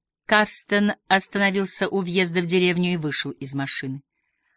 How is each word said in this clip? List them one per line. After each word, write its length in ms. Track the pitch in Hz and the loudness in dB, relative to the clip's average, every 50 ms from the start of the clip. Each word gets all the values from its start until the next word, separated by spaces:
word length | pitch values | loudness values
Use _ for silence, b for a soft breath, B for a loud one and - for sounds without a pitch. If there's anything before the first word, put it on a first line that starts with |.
| _ _ _ _ _ | _ _ _ _ _
Карстен 680 | - 214 214 214 208 - - - - 208 202 208 208 - - _ | 2 2 2 4 2 0 -4 -2 0 0 2 2 2 0 -4 _
остановился 840 | - 190 196 190 - - 202 202 196 190 202 196 185 - - 196 - | 2 2 2 2 0 -2 0 0 2 2 0 -2 -2 -2 -4 -2 -2
у 120 | - 196 | 0 -2
въезда 400 | 185 180 175 190 185 175 165 185 175 | -2 0 0 0 0 0 0 -2 0
в 40 | |
деревню 460 | 170 180 185 180 180 175 175 180 175 180 | 2 2 2 4 4 4 2 2 2 0
и 40 | |
вышел 340 | 170 151 151 139 - - 143 | 0 -2 -4 -4 -4 -6 -6
из 240 | - - 139 135 135 | -8 -8 -10 -6 -6
машины. 480 | 139 139 135 - - - 131 131 139 - _ _ _ _ _ _ _ _ _ _ | -4 -4 -4 -6 -6 -6 -6 -8 -10 -12 _ _ _ _ _ _ _ _ _ _